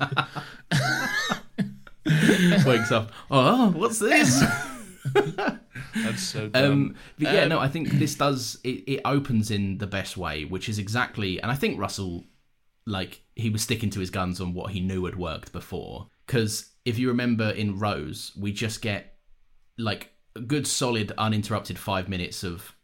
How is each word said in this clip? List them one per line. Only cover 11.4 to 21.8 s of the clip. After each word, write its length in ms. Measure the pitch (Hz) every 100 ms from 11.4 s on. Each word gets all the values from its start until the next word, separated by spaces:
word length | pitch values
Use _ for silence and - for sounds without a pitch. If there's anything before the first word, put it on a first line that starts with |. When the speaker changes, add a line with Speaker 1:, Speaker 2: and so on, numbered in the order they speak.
Speaker 2:
and 80 | 104
I 40 | 131
think 240 | 220 -
Russell, 460 | 98 - 95 87 - _ _ _ _ _ -
like, 360 | 95 92 - _ -
he 140 | 113
was 120 | 107
sticking 280 | - 113 104
to 80 | 104
his 100 | 92
guns 300 | 101 92 90
on 120 | 92
what 180 | 90 -
he 80 | 95
knew 240 | 92 92 90
had 100 | 92
worked 360 | 87 80 -
before. 580 | 85 - 85 50 58 - _ -
'Cause 440 | 123 110 - - _ -
if 140 | 113
you 80 | 127
remember 420 | 120 123 113 110
in 300 | 104 104 95
Rose, 520 | 104 85 76 95 - -
we 140 | 101
just 300 | 101 113 110
get, 360 | 113 101 - - _ - _ _ _ -
like, 340 | 110 92 - _ _ -
a 40 |
good 260 | 120 147 -
solid 440 | - 127 117 104 107
uninterrupted 600 | 110 107 101 104 -
five 280 | 92